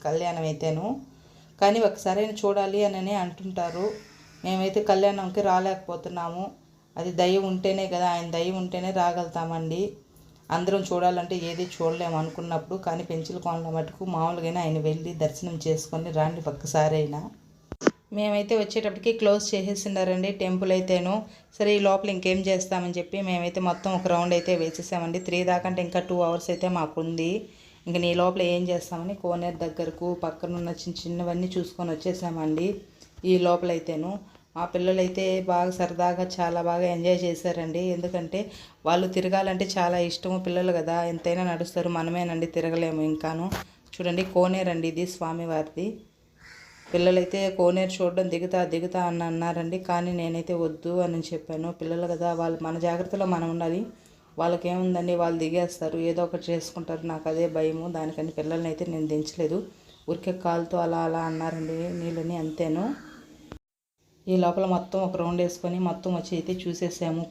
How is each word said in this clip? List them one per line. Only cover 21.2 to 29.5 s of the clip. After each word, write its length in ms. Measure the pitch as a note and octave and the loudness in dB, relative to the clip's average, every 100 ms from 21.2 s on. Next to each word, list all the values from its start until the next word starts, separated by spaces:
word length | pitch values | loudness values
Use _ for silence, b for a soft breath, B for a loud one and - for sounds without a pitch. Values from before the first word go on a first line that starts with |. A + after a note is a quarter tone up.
| A3 B B - | -4 B B 0
సరే, 140 | G#3 G#3 | 4 6
ఈ 20 | G3+ | 6
లోపల 200 | G3 G#3 F#3 | 4 2 0
ఇంకేం 260 | F#3 F#3 F#3+ | 2 2 4
చేస్తామని 460 | F#3+ F#3 F#3 F3+ F3 | 2 2 -2 -2 -4
చెప్పి 200 | F3 G3 F#3 | -4 -4 0
మేమైతే 320 | F3+ F3 F3 F3+ | 0 0 0 0
మొత్తం 220 | F3 G3 F#3 | 0 0 0
ఒక 80 | F#3 | 2
రౌండ్ 200 | F3 F3 F3 | 2 4 2
అయితే 140 | F3 F3+ | 4 2
వేసేసామండి. 580 | E3 D#3+ E3+ F3+ E3+ F3 F3+ | 2 -4 -6 -4 -2 -4 0
త్రీ 120 | F3 F3+ | 0 2
దాకా 160 | F3+ F#3 | 2 2
అంటే 120 | F3+ E3+ | -2 0
ఇంకా 160 | F3+ F3+ | -2 0
టూ 80 | F3+ E3+ | 2 2
అవర్స్ 220 | E3+ E3+ | 0 -2
అయితే 140 | F3 F#3 F3+ | 0 0 0
మాకుంది. 520 | D#3 D#3+ E3 E3 E3 G3+ G#3+ B B B - | 0 -2 -2 0 0 -2 -6 B B B -4
ఇంక 100 | F3 | 0
నీ 80 | F3 F3 | 2 4
లోపల 200 | F3+ F#3 F3 F3 | 4 4 2 2
ఏం 60 | F3+ | 2
చేస్తామని 440 | F3 - E3+ F3 G3 | 0 -2 -6 -6 -4
కోనేరు 360 | F3+ F3 F3 | -2 -2 -2